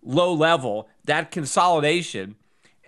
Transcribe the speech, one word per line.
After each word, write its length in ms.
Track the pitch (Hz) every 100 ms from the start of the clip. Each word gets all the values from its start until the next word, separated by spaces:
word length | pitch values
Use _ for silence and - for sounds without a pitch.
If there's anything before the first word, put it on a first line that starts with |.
low 300 | - 139 175
level, 560 | 170 160 165 127 104 113 _ -
that 260 | 151 165
consolidation. 1040 | 185 139 - 180 170 151 170 165 110 95 104 _ _ _ _